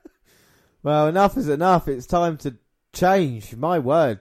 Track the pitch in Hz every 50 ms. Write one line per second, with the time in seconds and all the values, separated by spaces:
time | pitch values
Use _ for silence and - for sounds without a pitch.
0 | _ - _ _ _ _ _ _ _ _ _ _ _ _ _ _ - 143 147 151
1 | 151 156 165 190 202 196 - - - 147 143 147 170 190 185 160 - 151 135 123
2 | 123 - 180 175 175 170 160 143 - 143 120 - _ _ _ _ _ _ - -
3 | 180 180 196 196 175 135 120 110 104 - - 113 139 170 180 165 123 123 151 170
4 | 156 127 107 98